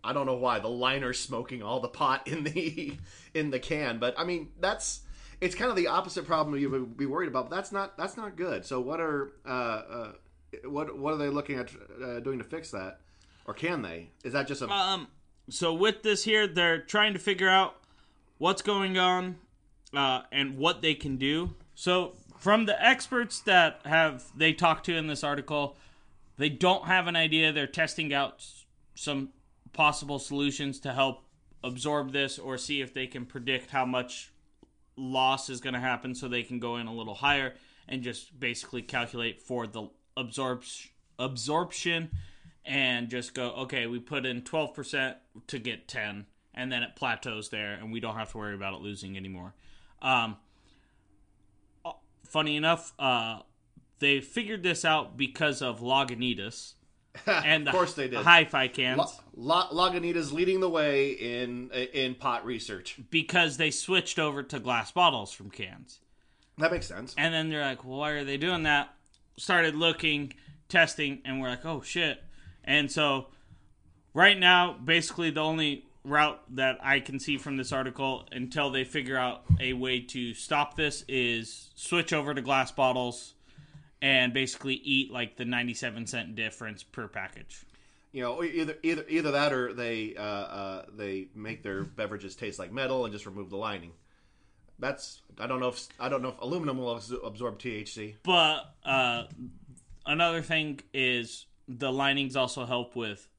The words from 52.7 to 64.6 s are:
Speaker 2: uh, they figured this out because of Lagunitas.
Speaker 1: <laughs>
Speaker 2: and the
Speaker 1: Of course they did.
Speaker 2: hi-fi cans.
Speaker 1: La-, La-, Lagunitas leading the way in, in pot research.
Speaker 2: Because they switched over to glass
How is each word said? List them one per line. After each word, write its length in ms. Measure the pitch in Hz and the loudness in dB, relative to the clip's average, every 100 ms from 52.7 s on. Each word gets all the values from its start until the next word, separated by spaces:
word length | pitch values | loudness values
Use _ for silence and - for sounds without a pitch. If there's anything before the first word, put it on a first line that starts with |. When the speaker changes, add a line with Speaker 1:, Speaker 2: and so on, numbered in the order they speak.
| 165 - - | 2 -2 -2
Speaker 2:
uh, 440 | 139 120 113 110 - _ _ - _ _ | 2 2 0 -8 -14 _ _ -20 _ _
they 200 | 143 139 | 4 4
figured 440 | 131 - 208 214 | 2 -4 -4 -2
this 200 | 180 165 | 0 2
out 320 | 165 156 135 120 | 4 2 0 -4
because 460 | 135 - 156 135 | -4 0 0 2
of 180 | 131 110 | -2 -4
Lagunitas. 920 | 120 135 131 117 123 113 101 - - - _ _ _ - | 2 2 2 -2 -2 -2 -6 -10 -16 -20 _ _ _ -6
Speaker 1:
<laughs> 80 | - | 0
Speaker 2:
and 380 | 175 143 156 143 | 2 4 4 4
the 60 | |
Speaker 1:
Of 40 | 180 | 2
course 180 | 175 | 2
they 140 | - 131 | 0 -2
did. 120 | 123 | 2
Speaker 2:
hi-fi 480 | 139 170 156 143 131 | 10 10 8 2 0
cans. 320 | - 127 131 - - - - | 0 0 2 0 -4 -20 -10
Speaker 1:
La-, 340 | 123 170 180 | 2 2 2
La-, 200 | 156 185 | 2 2
Lagunitas 400 | 180 170 170 147 | 2 -2 -2 -2
leading 280 | 147 180 190 | 0 2 4
the 100 | 185 | 2
way 420 | 160 151 139 139 | 2 4 4 2
in, 580 | - 117 120 123 123 127 | 0 -4 -4 -4 -6 -6
in 440 | 127 127 143 131 127 | -6 -4 -2 -2 -2
pot 300 | 139 117 110 | -2 -2 -2
research. 540 | 117 - 95 - - 117 | -6 -6 -10 -10 -14 -2
Speaker 2:
Because 480 | 165 156 175 165 135 | -2 2 4 2 2
they 140 | 160 | 0
switched 480 | - - 180 175 - | 0 0 0 0 0
over 240 | 156 139 | 0 -2
to 160 | 131 | -6
glass 320 | 139 | -6